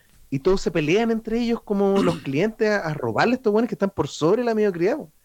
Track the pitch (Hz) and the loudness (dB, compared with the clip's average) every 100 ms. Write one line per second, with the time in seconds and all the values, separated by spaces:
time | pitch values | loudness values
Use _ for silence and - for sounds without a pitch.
0 | _ - - 135 185 190 208 170 151 196 | _ -20 -8 -2 0 2 0 -2 2 2
1 | 226 226 220 233 233 226 - 196 196 196 | 2 -2 -2 -2 0 -2 -2 0 2 2
2 | 180 165 139 139 220 220 214 202 165 147 | 2 -2 -4 -2 -2 0 0 0 -2 -4
3 | 117 110 180 254 214 214 240 190 196 - | -4 0 0 0 0 0 0 -2 -2 -2
4 | 147 - 156 226 240 220 208 170 185 294 | -6 0 2 2 0 0 0 0 0 -2
5 | 180 _ | -6 _